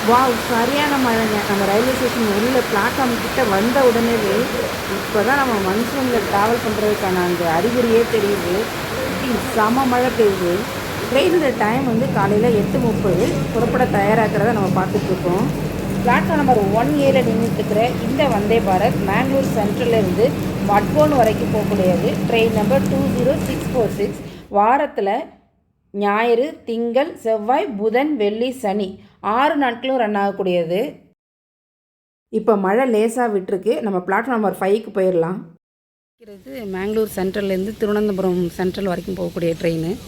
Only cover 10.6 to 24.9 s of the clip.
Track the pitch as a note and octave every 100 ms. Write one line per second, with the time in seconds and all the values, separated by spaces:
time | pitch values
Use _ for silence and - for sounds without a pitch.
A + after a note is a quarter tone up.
10.6 | G#3+ - - - - B3+ F4+ E4+ D4 A3
11.6 | G#3 A#3+ C#4 A3 C4 A3 G3 G#3 A#3+ A3
12.6 | F#3+ C4+ B3 G3+ G3+ E3+ B3 E4+ - A#3
13.6 | A#3 B3 B3+ G#3+ G3 A#3+ G#3+ G3+ G3+ A3+
14.6 | F#3+ E3 F#3 G#3 F3+ F#3 F3+ F3+ B3 -
15.6 | - - - - B3 B3+ - D#4+ C#4 A#3+
16.6 | G3 G#3+ B3+ D4 C#4 C4 A#3+ A3+ A#3 -
17.6 | G#3 G3+ A#3+ B3+ A3+ C4 D4 A3 G#3 A3+
18.6 | G3 F#3 G#3 - G3 G3+ C4+ C4+ - -
19.6 | G3+ G3 A#3+ A3+ G3 F3+ B3 - - -
20.6 | G3 G3+ G#3 D4 D4+ C#4 A3 G3 G3 G#3+
21.6 | G3+ G3+ F#3 F3 F#3 G#3 - A#3 A3+ A3
22.6 | G3+ C4 - C4+ C4+ B3 B3 D4+ - -
23.6 | - B3+ G#3 - G3+ - - - - G3+
24.6 | G#3+ C4+ D4